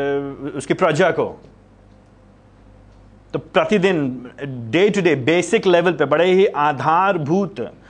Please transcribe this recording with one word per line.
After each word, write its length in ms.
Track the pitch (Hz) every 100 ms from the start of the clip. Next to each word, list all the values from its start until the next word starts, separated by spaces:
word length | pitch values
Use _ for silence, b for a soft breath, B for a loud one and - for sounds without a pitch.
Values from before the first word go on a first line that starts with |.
| 139 143 139 120 139 139
उसकी 160 | -
प्रजा 380 | 143 185 147 180
को। 300 | 156 104 - - - _ _ _ - _ _ - _ _ _ - - - - - - -
तो 60 | 156
प्रतिदिन, 880 | - 190 - 214 190 175 135 127 120 - 139 127 113 143
day 160 | 208
to 100 | 196
day, 160 | 170 139
बेसिक 500 | 123 170 170 226 190
लेवल 260 | 175 175
पे, 120 | 156 139
बड़े 200 | 151 180
ही 200 | 185 196
आधारभूत 1300 | 139 147 139 143 165 196 180 143 185 196 - 107 -